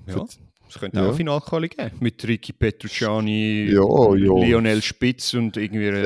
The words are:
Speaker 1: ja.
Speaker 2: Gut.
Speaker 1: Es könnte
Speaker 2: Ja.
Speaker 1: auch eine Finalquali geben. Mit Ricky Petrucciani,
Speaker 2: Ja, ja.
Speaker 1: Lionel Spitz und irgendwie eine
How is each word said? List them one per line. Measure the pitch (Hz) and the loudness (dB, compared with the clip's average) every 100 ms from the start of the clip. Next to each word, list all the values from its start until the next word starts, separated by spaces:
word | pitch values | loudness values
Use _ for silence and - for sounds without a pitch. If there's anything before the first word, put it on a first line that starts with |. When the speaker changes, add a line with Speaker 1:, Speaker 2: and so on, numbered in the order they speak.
| - | -10
Speaker 1:
ja. | |
Speaker 2:
Gut. | 92 240 - - _ _ | -8 -8 -14 -20 _ _
Speaker 1:
Es | - | -12
könnte | 101 95 | -6 -2
Speaker 2:
Ja. | |
Speaker 1:
auch | 95 | 0
eine | 147 | 0
Finalquali | 160 147 - 165 165 | -2 -4 -4 -4 -4
geben. | - 120 - | -8 -10 -4
Mit | 120 - 107 | -4 -4 -4
Ricky | 113 - | -4 -6
Petrucciani, | - 110 - 107 - 110 107 107 107 107 107 104 | -4 -2 -4 -10 -4 -2 -2 -2 -2 -2 -2 2
Speaker 2:
Ja, | 101 98 143 113 | 4 4 6 6
ja. | 98 98 92 | 4 4 4
Speaker 1:
Lionel | 117 117 113 107 | 4 4 2 0
Spitz | - - 123 123 - | -2 -2 -2 -2 -4
und | 123 113 104 | -4 -4 -4
irgendwie | 104 107 104 | -4 -2 -2
eine | 101 | 0